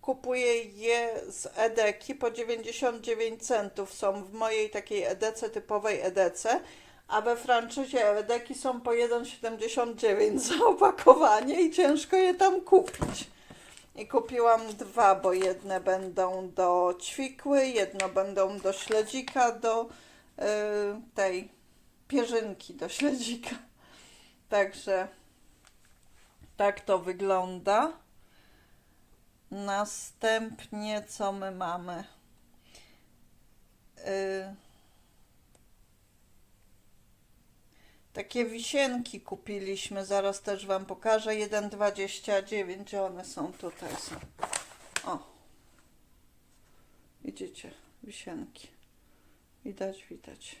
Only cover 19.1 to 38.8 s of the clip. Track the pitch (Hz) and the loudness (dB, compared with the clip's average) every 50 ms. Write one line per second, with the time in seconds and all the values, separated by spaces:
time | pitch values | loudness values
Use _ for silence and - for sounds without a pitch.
19.1 | - 262 254 254 - 277 247 240 233 233 - 226 226 226 226 226 - - - - | -4 -8 -8 -4 0 2 2 2 2 0 0 0 0 0 -2 -4 -10 -20 -20 -20
20.1 | - - - _ _ - - 202 208 214 208 208 208 208 208 202 202 214 226 - | -20 -20 -20 _ _ -4 -2 -2 0 0 -2 -2 -2 -2 -2 -2 -4 -6 -12 -12
21.1 | _ - 196 190 180 180 190 - - _ _ _ _ _ _ _ _ _ _ _ | _ 0 0 0 0 -2 -6 -10 -18 _ _ _ _ _ _ _ _ _ _ _
22.1 | - 285 233 233 247 226 220 208 196 - - - 175 - 160 175 - - 277 294 | 0 0 0 2 0 -2 -2 -2 -8 -12 -14 -18 -12 -10 -8 -8 -4 0 0 0
23.1 | 277 254 240 226 240 233 - - - - - _ _ _ - - - - - - | 0 -2 -4 -6 -6 -8 -8 -10 -10 -12 -12 _ _ _ -20 -20 -20 -20 -20 -20
24.1 | - - - - _ _ _ _ - 208 196 196 - - - - 190 185 185 196 | -20 -20 -20 -20 _ _ _ _ 2 2 2 2 0 -10 -4 -2 -2 -2 -2 -4
25.1 | - _ _ _ _ _ _ _ _ _ _ - _ _ _ _ - _ _ - | -10 _ _ _ _ _ _ _ _ _ _ -20 _ _ _ _ -20 _ _ -20
26.1 | - - - _ _ _ - - - - 208 202 202 202 - - 202 185 175 185 | -20 -20 -20 _ _ _ -20 -20 -4 0 2 2 2 0 0 0 0 0 0 -2
27.1 | 185 180 196 196 190 185 185 185 185 180 180 196 202 214 269 320 320 - _ _ | -6 -4 0 2 2 2 2 -2 -6 -6 0 2 4 4 4 2 -2 -8 _ _
28.1 | _ - - _ _ - - _ _ _ - _ - _ _ _ _ _ _ _ | _ -20 -20 _ _ -20 -20 _ _ _ -20 _ -20 _ _ _ _ _ _ _
29.1 | - _ _ _ _ _ _ - - 196 202 202 196 196 208 208 - - - - | -20 _ _ _ _ _ _ -14 -12 -8 -6 -4 -2 -2 -2 -4 -6 -12 -12 -14
30.1 | - _ - 220 220 220 226 220 226 - - - - 208 208 214 214 208 208 - | -14 _ 0 0 0 0 -2 -6 -12 -16 -16 -12 -10 -8 -6 -4 -4 -6 -6 -8
31.1 | - - 214 196 196 196 190 190 190 185 190 175 175 175 175 180 175 170 196 - | -8 -4 -4 -4 -4 -4 -8 -8 -6 -6 -6 -6 -6 -6 -8 -10 -10 -10 -12 -14
32.1 | - _ _ _ _ _ _ _ _ - _ - - - - - - _ _ _ | -18 _ _ _ _ _ _ _ _ -20 _ -20 -20 -20 -20 -20 -20 _ _ _
33.1 | _ _ - _ - _ _ _ _ _ - _ _ _ _ - _ - - - | _ _ -20 _ -20 _ _ _ _ _ -20 _ _ _ _ -20 _ -16 -8 -6
34.1 | 196 196 196 190 190 190 190 196 196 196 _ - _ - _ _ _ _ _ _ | -4 -4 -4 -4 -4 -6 -8 -10 -14 -18 _ -20 _ -20 _ _ _ _ _ _
35.1 | _ _ - _ _ _ _ _ _ _ _ _ - _ _ _ _ _ _ _ | _ _ -20 _ _ _ _ _ _ _ _ _ -20 _ _ _ _ _ _ _
36.1 | _ _ _ _ _ _ _ _ _ _ _ _ _ _ _ - - - _ _ | _ _ _ _ _ _ _ _ _ _ _ _ _ _ _ -20 -20 -20 _ _
37.1 | _ _ _ _ _ _ _ _ _ _ _ _ _ _ _ - _ _ _ _ | _ _ _ _ _ _ _ _ _ _ _ _ _ _ _ -20 _ _ _ _
38.1 | _ - 202 - - 240 240 220 220 226 233 - - 285 | _ -12 -12 -8 -2 -2 -2 -2 -4 -8 -8 -4 0 0